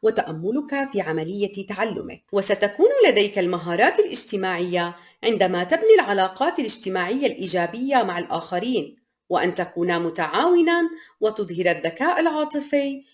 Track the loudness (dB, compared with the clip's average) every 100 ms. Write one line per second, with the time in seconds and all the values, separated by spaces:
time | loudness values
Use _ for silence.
0 | -2 0 -2 -4 -4 -4 -4 -4 -4 -4
1 | -4 -4 -4 -4 -4 -6 -10 -6 -4 -6
2 | -10 -14 _ -4 0 0 0 4 4 6
3 | 4 6 2 0 -2 -2 -2 2 2 4
4 | 0 -2 -6 -6 -4 -4 -2 -2 -2 -6
5 | -20 _ 0 2 2 2 0 2 8 8
6 | 6 2 0 0 -2 -2 -4 -6 -4 -2
7 | -2 0 -2 -2 -4 -2 -2 -4 0 2
8 | 2 -2 -4 -6 -4 -4 -2 -2 -2 -10
9 | _ _ -4 0 0 -2 -6 -4 -2 0
10 | -2 -4 -2 0 2 4 4 2 0 -4
11 | -18 -4 -2 -2 -6 -2 0 0 -2 -2
12 | 0 2 0 0 -4 -4 -2 -2 -2 -6
13 | -14